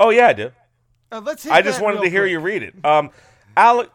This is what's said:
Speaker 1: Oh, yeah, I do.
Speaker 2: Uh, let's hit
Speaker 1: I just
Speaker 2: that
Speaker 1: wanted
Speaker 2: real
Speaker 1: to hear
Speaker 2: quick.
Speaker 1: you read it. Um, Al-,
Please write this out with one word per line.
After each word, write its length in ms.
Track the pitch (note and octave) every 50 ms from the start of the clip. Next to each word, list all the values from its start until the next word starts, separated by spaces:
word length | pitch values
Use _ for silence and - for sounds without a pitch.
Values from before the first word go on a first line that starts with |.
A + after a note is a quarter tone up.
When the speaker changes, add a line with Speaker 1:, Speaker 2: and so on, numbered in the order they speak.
Speaker 1:
Oh, 100 | G3+ A3+
yeah, 180 | A3 A#3+ A#3+ G#3
I 40 |
do. 180 | B2 G2+ G#2+ B2 - _ _ _ _ _ _ _ _ _ _ _
Speaker 2:
Uh, 80 | A3+ A3
let's 220 | G#3 C#4+ D#4 - -
hit 80 | D4
Speaker 1:
I 100 | D#3 E3+
just 160 | F#3+ G#3+ - B3
Speaker 2:
that 60 | G#3
Speaker 1:
wanted 120 | G#3 G3+
Speaker 2:
real 80 | G#3 G3
Speaker 1:
to 60 | F3
hear 120 | F3 G3
Speaker 2:
quick. 80 | G3+ F#3+
Speaker 1:
you 80 | F3 D#3+
read 220 | D#3 F#3 G#3+ F3+
it. 120 | A2 F#2 - F#3+ -
Um, 260 | D3 D3+ D3+ D3 C#3 - _ _ _ _ _ _ _ -
Al-, 280 | F3 G#3 A#3 A#3+ A#3+ A#3 -